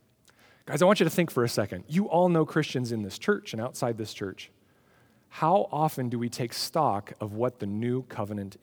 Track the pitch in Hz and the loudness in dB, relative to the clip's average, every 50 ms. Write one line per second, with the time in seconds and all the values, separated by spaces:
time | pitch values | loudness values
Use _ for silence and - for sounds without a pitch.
0 | _ _ _ _ _ _ _ _ - - _ _ _ - 135 147 180 185 214 - | _ _ _ _ _ _ _ _ -20 -20 _ _ _ -6 2 4 6 6 8 6
1 | 196 165 - - 170 156 - 131 120 113 - - 107 95 95 90 - - 151 185 | 4 4 4 2 0 2 2 0 0 2 2 0 -2 -2 -4 -10 -8 -2 -2 -2
2 | 208 220 160 170 180 180 170 160 156 156 - 160 143 - - 135 123 113 117 110 | 0 2 4 4 4 6 6 4 2 2 0 0 -2 0 -2 -4 -2 -2 -2 -4
3 | 104 92 - - - - 208 - - - - 110 110 - - - 139 120 117 107 | -4 -6 -8 -2 0 0 0 0 -2 -6 -8 -6 -6 -6 -4 -4 -2 -2 -2 -4
4 | 110 104 - - 104 95 87 - - - _ _ _ _ _ _ _ _ _ _ | -6 -8 -8 -8 -8 -8 -8 -10 -16 -20 _ _ _ _ _ _ _ _ _ _
5 | _ _ _ _ _ _ - - 156 160 180 202 - - - 147 156 151 - - | _ _ _ _ _ _ -4 0 2 4 4 4 2 0 0 0 0 0 0 -2
6 | 127 120 120 117 117 117 - - 131 117 - - - - - 165 151 127 101 101 | -4 -2 -2 -2 -4 -4 -4 -4 -6 -4 -4 -6 -6 -2 0 2 2 2 2 0
7 | - - - - 107 104 104 110 120 127 - - 107 98 101 104 117 120 123 131 | -4 -8 -10 -8 -8 -6 -2 -2 -2 -2 -2 -4 -6 -4 -4 -2 -2 -2 -2 -2
8 | 127 - - - 104 101 107 104 98 95 - - | -4 -6 -6 -6 -6 -4 -6 -6 -8 -8 -10 -10